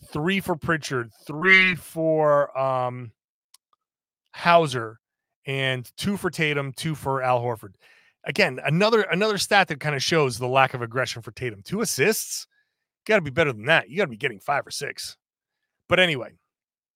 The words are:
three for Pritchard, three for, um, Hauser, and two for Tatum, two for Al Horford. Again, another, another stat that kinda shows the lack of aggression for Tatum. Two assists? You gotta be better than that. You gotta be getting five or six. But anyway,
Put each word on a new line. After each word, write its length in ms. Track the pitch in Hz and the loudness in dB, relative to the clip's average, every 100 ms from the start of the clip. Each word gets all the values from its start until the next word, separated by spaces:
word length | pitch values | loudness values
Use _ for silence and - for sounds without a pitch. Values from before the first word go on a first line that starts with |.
| - | -10
three 320 | 151 160 196 | -4 0 0
for 160 | - 165 | -2 -4
Pritchard, 560 | 143 160 - 131 117 _ - | -2 -4 -2 -6 -6 _ -12
three 500 | 151 180 190 185 165 | -2 4 6 4 0
for, 840 | - 165 160 156 151 143 143 131 | -6 -2 0 2 4 4 2 -2
um, 540 | 135 131 123 123 120 - _ _ _ _ _ _ _ _ _ _ _ | -2 0 -2 -6 -12 -18 _ _ _ _ _ _ _ _ _ _ _
Hauser, 680 | - 175 170 160 123 113 113 _ _ _ _ - | -2 4 6 4 -2 -8 -12 _ _ _ _ -6
and 460 | 135 135 127 120 - | -4 -2 -4 -6 -8
two 200 | 196 202 | -4 -4
for 140 | 185 | -4
Tatum, 420 | 151 156 143 139 | -2 0 0 -4
two 220 | 127 160 147 | -6 -6 -4
for 260 | 139 135 | -4 -2
Al 200 | 127 123 | 0 0
Horford. 340 | 120 113 104 92 _ _ _ _ | -2 -6 -10 -20 _ _ _ _
Again, 360 | - 147 185 127 143 | -6 0 0 0 0
another, 380 | 160 226 226 | 2 4 4
another 340 | 190 170 220 202 | 2 0 0 -2
stat 300 | - 208 180 | 2 4 2
that 120 | 147 | -2
kinda 200 | 151 143 | -4 -4
shows 380 | - 160 139 113 | 0 2 2 0
the 100 | 123 | 0
lack 260 | 131 131 | 4 4
of 80 | 127 | 2
aggression 400 | 117 120 120 120 | -6 -4 -4 -6
for 100 | 113 | -14
Tatum. 300 | - 123 101 | -10 -10 -10
Two 180 | - 196 | -8 -4
assists? 640 | 226 - 165 220 - - - _ _ _ _ _ - | -2 2 2 2 -4 -10 -12 _ _ _ _ _ 0
You 80 | |
gotta 80 | 214 | 0
be 80 | 147 | 2
better 240 | 127 151 | 0 0
than 120 | 110 117 | 0 2
that. 240 | 160 107 | 2 0
You 80 | 156 | -2
gotta 120 | 185 | -4
be 80 | 110 | -4
getting 220 | 143 208 | -6 -4
five 260 | - 143 - | -4 -4 -4
or 60 | |
six. 440 | - 139 - - - _ _ _ _ _ _ - | -8 -10 -10 -14 -16 _ _ _ _ _ _ 0
But 120 | 175 | 2
anyway, 340 | 180 135 107 - _ _ _ _ _ | 2 0 -8 -16 _ _ _ _ _